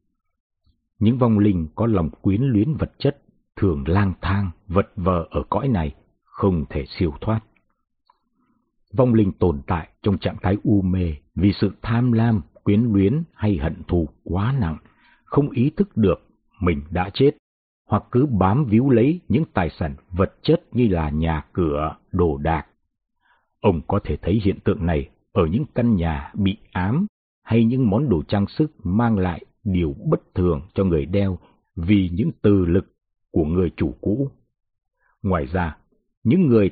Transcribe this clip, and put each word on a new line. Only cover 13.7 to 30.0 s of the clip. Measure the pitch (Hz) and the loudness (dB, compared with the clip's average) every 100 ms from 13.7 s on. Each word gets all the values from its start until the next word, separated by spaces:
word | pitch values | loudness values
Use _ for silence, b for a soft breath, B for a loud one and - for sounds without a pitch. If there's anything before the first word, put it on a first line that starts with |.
| 76 - | -6 -2
thù | 87 76 _ | -2 -2 _
quá | - 87 117 135 | -6 -4 -2 -2
nặng, | 82 78 b b b b | -2 -6 b b b b
không | b 143 143 | b -2 0
ý | - 139 - | 0 -2 0
thức | 196 113 | -4 2
được | 98 78 _ _ _ - | 2 0 _ _ _ -4
mình | 87 73 76 | -2 -2 -4
đã | 87 95 | -6 -6
chết, | - 135 - _ _ _ _ - | 2 0 0 _ _ _ _ -4
hoặc | 107 - | -4 -2
cứ | 120 147 | -2 0
bám | 101 92 127 | 2 2 2
víu | 131 110 135 | 2 2 4
lấy | 113 135 175 - | 4 2 0 -2
những | 101 - | -2 -2
tài | 101 82 | -2 -4
sản | - 80 69 - | -4 -8 -8 -8
vật | 87 92 _ | -2 -2 _
chất | - 165 _ | -2 -2 _
như | 117 117 | -2 0
là | 85 76 | 0 -2
nhà | 76 82 76 - | -2 -2 -2 -4
cửa, | - 80 73 78 - - | -2 -2 -2 -4 -8 -8
đồ | 90 87 71 | -2 0 0
đạc. | 76 80 - _ _ _ _ _ _ _ _ - | -2 -4 -6 _ _ _ _ _ _ _ _ -2
Ông | 104 78 - | 0 0 -2
có | 101 | -4
thể | - 73 | -4 -4
thấy | - 110 | -2 0
hiện | 98 71 | 0 -2
tượng | - 92 85 | -2 -2 -2
này | 78 67 _ _ | -2 -4 _ _
ở | - 82 | -2 0
những | 113 151 | 0 -4
căn | - 120 98 | -2 0 0
nhà | 82 73 - | 0 -4 -8
bị | - 98 104 - | -4 -4 -4 -8
ám | 92 95 147 208 _ _ _ | -6 -2 -2 -4 _ _ _
hay | - 117 | -2 2
những | 113 131 117 | 2 2 0
món | 107 147 | 0 0
đồ | 82 | -2
trang | - 101 98 | 0 -2 -2
sức | - 151 _ | -2 -4 _
mang | 87 104 117 104 | -4 0 0 0
lại | 92 82 - _ | -2 -6 -14 _
điều | 101 90 80 69 | -4 -2 -2 -4